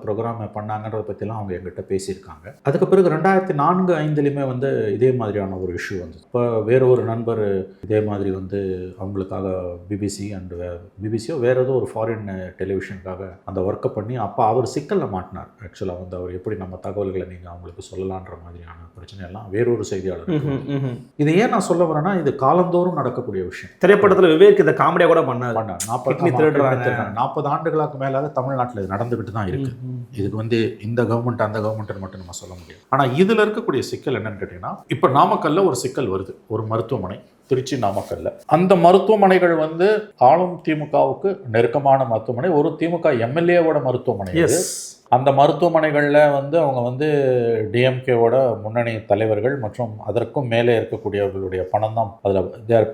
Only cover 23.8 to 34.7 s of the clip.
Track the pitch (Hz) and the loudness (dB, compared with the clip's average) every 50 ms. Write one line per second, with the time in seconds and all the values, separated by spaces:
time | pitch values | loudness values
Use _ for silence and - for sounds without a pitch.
23.8 | - 180 202 190 208 196 185 190 185 170 160 160 196 208 196 196 170 156 131 - | 6 6 6 8 8 6 6 8 6 6 8 10 10 10 10 8 6 4 4 4
24.8 | 139 156 175 180 175 160 165 165 143 131 123 120 123 123 113 110 110 110 87 87 | 4 4 4 4 4 6 6 4 2 2 0 -2 -2 -2 -2 -2 -4 -4 -6 -8
25.8 | - 107 117 123 - - - - 170 175 127 123 156 156 143 143 139 131 131 120 | -6 -4 -4 -4 -2 -2 -2 0 0 0 2 4 4 4 4 4 2 2 2 0
26.8 | 123 123 123 120 107 98 101 113 131 135 - 156 143 143 147 156 160 165 151 156 | 0 0 -2 -2 -4 -4 -4 -2 -2 -2 -2 -4 -4 -2 -2 -2 -2 -2 -2 -2
27.8 | 151 147 147 131 135 135 131 135 147 147 - 131 123 135 139 127 120 123 - 101 | -2 -2 -4 -4 -4 -2 -2 -2 -4 -4 -4 -4 -4 -2 -2 -2 -4 -4 -4 -6
28.8 | 95 92 95 104 117 120 120 - 107 - 95 113 104 92 80 139 135 131 117 110 | -6 -4 -4 -4 -4 -2 -4 -4 -4 -6 -6 -6 -4 -4 -4 -4 -4 -6 -8 -8
29.8 | 127 127 127 123 120 - 131 117 95 101 98 110 110 117 120 113 110 - - - | -10 -10 -10 -10 -12 -12 -8 -6 -6 -6 -4 -6 -4 0 0 0 0 0 -4 -6
30.8 | 101 110 117 120 117 104 117 117 117 123 113 104 113 104 107 110 104 107 110 110 | -8 -6 -2 0 0 0 0 0 0 -2 -2 -2 -2 -2 -2 -2 -4 -4 -4 -6
31.8 | 104 98 - 98 98 92 - 92 92 90 87 - - 92 90 90 85 - - - | -8 -10 -10 -10 -10 -12 -12 -14 -16 -16 -16 -16 -16 -16 -18 -18 -20 -20 -20 -18
32.8 | _ - 131 135 139 123 123 151 190 196 233 214 208 208 - 240 - - 143 120 | _ -2 0 0 2 2 2 2 4 4 4 4 2 2 0 -4 -4 -2 -2 -2
33.8 | 101 - 120 - - 151 127 104 104 110 104 95 98 - 90 90 101 135 | -2 -4 -6 -8 -4 -4 -4 -4 -4 -6 -8 -10 -10 -12 -12 -12 -12 -12